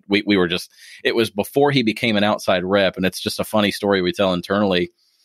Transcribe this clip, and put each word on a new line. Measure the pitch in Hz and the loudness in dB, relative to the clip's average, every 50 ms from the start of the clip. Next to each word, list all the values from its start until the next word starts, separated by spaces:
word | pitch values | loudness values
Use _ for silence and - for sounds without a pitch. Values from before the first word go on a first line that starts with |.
| - - | -2 -2
we, | 101 104 104 | -2 0 2
we | 101 104 | 2 2
were | 95 90 82 | 2 2 2
just, | 87 92 - - _ - - - - - - | 0 -4 -6 -10 _ -20 -20 -20 -20 -4 -4
it | 127 107 | -2 0
was | 113 113 101 | 0 0 -2
before | 101 101 98 - - 139 143 143 | -2 -4 -6 -2 0 2 2 2
he | 139 139 120 | 2 2 0
became | 107 107 - - 117 107 | 0 -2 -2 -2 0 0
an | 104 104 | 2 0
outside | 104 104 - - - 95 90 90 | 0 0 -2 0 0 0 0 0
rep. | 92 98 101 98 90 - | 0 2 2 2 0 0
And | - 95 | 0 -2
it's | 92 - - | -2 -2 -2
just | - 107 - - | -6 -8 -6 -6
a | 95 | -8
funny | - - 107 104 98 | -2 0 0 0 0
story | - - - 101 101 95 90 | -2 -2 0 0 0 2 0
we | 90 87 | 0 0
tell | - 101 92 90 | 0 0 0 0
internally. | 90 - - 98 101 104 98 92 87 87 87 - _ _ _ _ _ _ | -2 -2 -2 0 0 2 2 2 0 0 -2 -6 _ _ _ _ _ _